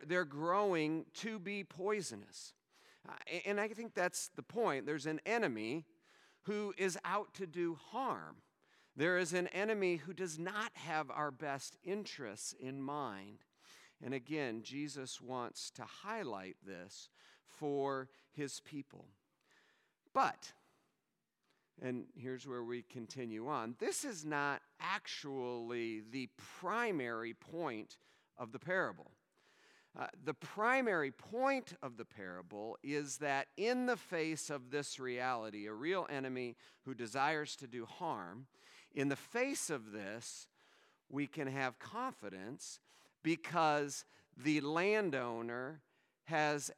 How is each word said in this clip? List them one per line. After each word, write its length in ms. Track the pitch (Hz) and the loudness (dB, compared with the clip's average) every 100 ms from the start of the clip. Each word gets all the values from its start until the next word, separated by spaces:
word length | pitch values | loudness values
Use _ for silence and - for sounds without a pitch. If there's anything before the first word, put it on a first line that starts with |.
| 151 | 2
they're 200 | 180 156 | 2 2
growing 800 | 143 165 196 208 170 156 160 - - | 0 4 6 6 6 4 2 -2 -6
to 240 | 220 220 | -4 -4
be 240 | 180 202 | -2 -4
poisonous. 880 | 185 151 196 214 127 107 92 - - - _ _ - - - | -4 -2 0 2 0 -6 -12 -14 -16 -18 _ _ -20 -20 -14
Uh, 40 | - - | -12 -6
a-, 200 | 170 147 | -4 0
and 100 | 208 | 2
I 80 | 208 | 2
think 280 | 220 233 202 | -2 -4 2
that's 340 | 180 - - - | 2 2 -6 -8
the 80 | |
point. 420 | 123 214 208 135 127 | -6 2 4 4 2
There's 220 | 151 147 | 0 0
an 120 | 156 180 | -2 2
enemy 600 | 233 185 110 110 156 156 _ _ - - _ | 2 4 2 0 -2 -6 _ _ -20 -20 _
who 300 | - 208 208 - | -2 0 0 2
is 220 | 190 180 | 0 0
out 300 | 170 202 208 - | 0 0 0 -6
to 120 | 185 | -6
do 300 | 175 170 156 - | 0 0 0 -4
harm. 460 | 233 262 113 78 - - _ _ _ _ - | -2 0 0 -4 -12 -20 _ _ _ _ 2
There 220 | 165 180 | 6 6
is 160 | 175 | 4
an 140 | 180 180 | 2 2
enemy 480 | 180 208 214 185 170 | 2 4 6 6 4
who 180 | 151 | 0
does 240 | 170 185 156 | -4 -4 -2
not 340 | 175 208 226 | -2 0 -2
have 360 | - 160 156 139 | -2 0 0 2
our 220 | 151 147 | 0 0
best 460 | 131 151 139 - - | 0 -2 -2 -4 -8
interests 720 | 175 208 196 - 117 104 - - | -2 -2 -2 -6 -6 -4 -6 -6
in 200 | 127 139 | -6 -4
mind. 600 | 135 147 131 98 101 107 _ _ - - - - | -2 0 -2 -4 -10 -16 _ _ -20 -20 -20 -10
And 100 | 127 | -4
again, 480 | 135 123 156 131 113 | -2 0 0 0 -2
Jesus 580 | 107 139 147 139 131 - | -4 -4 -4 -6 -8 -8
wants 520 | 123 127 120 - - | -6 -4 -4 -6 -10
to 120 | - | -8
highlight 720 | 113 - 196 226 151 98 95 - | -12 -10 -6 -4 -2 -4 -6 -10
this 460 | 95 87 95 - - _ - - _ | -10 -10 -10 -14 -18 _ -20 -20 _
for 640 | - 151 143 135 135 131 - _ | -4 0 2 2 0 -4 -14 _
his 260 | - 139 - | -6 -4 -6
people. 460 | - 147 - 92 - 101 _ _ _ _ _ _ _ _ _ | -10 -10 -10 -14 -18 -20 _ _ _ _ _ _ _ _ _
But, 380 | 262 214 - - - _ _ _ _ _ _ _ _ _ _ _ - | 4 4 4 -8 -18 _ _ _ _ _ _ _ _ _ _ _ -6
and 220 | 127 123 - - | -4 -2 -4 -10
here's 300 | 127 127 139 | -8 -6 -6
where 180 | 123 | -6
we 200 | 117 123 | -4 -6
continue 640 | - 127 110 131 120 110 127 | -6 -10 -8 -6 -4 -4 0
on, 280 | 143 113 123 | 0 -2 -2
this 240 | 240 370 | 0 0
is 220 | 285 180 151 | -2 -4 0
not 360 | 147 143 139 - - | 2 4 2 -4 -6
actually 1200 | 160 196 - - 147 135 123 120 117 120 113 110 107 | -2 -2 -4 -8 -4 -2 0 -2 -2 0 0 -2 -4
the 180 | 131 127 - - - | -6 -6 -8 -16 -6
primary 760 | 180 220 233 170 120 113 113 | 0 2 4 2 2 0 -4
point 640 | 117 - 165 156 107 - - _ _ _ - | -6 -8 -4 -2 -2 -6 -14 _ _ _ -10
of 140 | 117 | -8
the 80 | 123 | -6
parable. 520 | 170 185 135 - - - _ _ _ _ - - _ - | 0 2 2 -2 -12 -20 _ _ _ _ -20 -20 _ -8
Uh, 100 | - - | -8 -6
the 100 | 139 | -6
primary 760 | 147 151 196 226 262 240 175 139 | -6 -6 0 4 4 4 4 2
point 640 | - - 226 269 269 226 180 | -2 -8 0 2 2 -2 -8
of 140 | 135 117 | -8 -8
the 80 | 110 | -12
parable 720 | 107 95 90 87 104 110 - | -10 -8 -8 -8 -6 -6 -6
is 360 | 135 147 147 123 | -2 0 0 -2
that 300 | 147 139 - - | 2 2 0 0
in 280 | 220 254 247 | 2 2 2
the 120 | 220 | 0
face 520 | - 170 160 156 - | 0 0 0 0 -2
of 220 | 143 127 | -4 -2
this 280 | 143 143 - | -2 -2 -4
reality, 680 | 127 123 127 120 110 104 104 | -2 0 2 2 -2 -4 -6
a 80 | |
real 340 | 107 151 185 - | -4 0 0 0
enemy 460 | 139 131 127 123 117 - - 131 | -2 -2 -2 -4 -6 -16 -14 -10
who 80 | |
desires 640 | 120 113 135 143 156 147 - | -6 -2 2 2 2 -2 -8
to 100 | 131 | -8
do 180 | 120 113 | -8 -8
harm, 640 | - 170 117 87 107 135 _ - - - | -4 -2 -2 -4 -10 -14 _ -20 -20 -8
in 160 | 143 139 | 0 2
the 80 | 131 | 2
face 520 | - 233 269 277 - | -2 0 0 0 -2
of 220 | 139 110 | -2 -4
this, 560 | 104 98 110 - - - _ _ - _ _ - | -8 -6 -6 -8 -12 -14 _ _ -20 _ _ -6
we 180 | 139 143 | -2 -2
can 200 | 160 135 | -2 -2
have 300 | 135 131 120 | 2 0 0
confidence 1040 | - 220 247 - 101 92 101 139 - - _ - - _ | -8 -4 -4 -4 -8 -8 -8 -8 -10 -12 _ -20 -20 _
because 840 | 156 165 - 170 156 147 143 - - - _ - | 2 2 2 6 8 6 2 -4 -10 -18 _ -2
the 240 | 139 151 | 4 6
landowner 1200 | 143 165 196 214 190 135 120 117 117 120 131 156 _ _ _ _ | 6 4 6 6 6 2 2 0 -2 -2 -4 -8 _ _ _ _
has 480 | - 160 151 147 - | 0 4 6 4 0